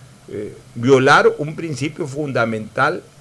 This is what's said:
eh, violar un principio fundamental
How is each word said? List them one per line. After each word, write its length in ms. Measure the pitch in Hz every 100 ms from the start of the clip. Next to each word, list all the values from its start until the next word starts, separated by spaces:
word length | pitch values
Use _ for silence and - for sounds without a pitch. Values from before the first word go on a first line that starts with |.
| - - -
eh, 280 | 101 104 - -
violar 580 | 120 120 135 131 160 220 226
un 160 | 147
principio 540 | 156 165 123 151 - 147
fundamental 960 | 139 147 127 113 110 104 - 143 190 - -